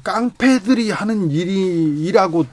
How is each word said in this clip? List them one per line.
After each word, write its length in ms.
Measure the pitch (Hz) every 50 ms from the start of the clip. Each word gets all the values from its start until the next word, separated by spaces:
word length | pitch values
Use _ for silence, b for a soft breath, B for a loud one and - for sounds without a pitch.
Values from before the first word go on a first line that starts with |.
| -
깡패들이 840 | - - 220 240 240 - - 240 262 262 247 185 233 254 233 226 214
하는 380 | 175 151 202 214 220 208 185 156
일이, 760 | 139 165 175 180 196 190 190 185 170 165 160 151 147 151 156
일하고 380 | 180 180 208 190 180 160 170 147 -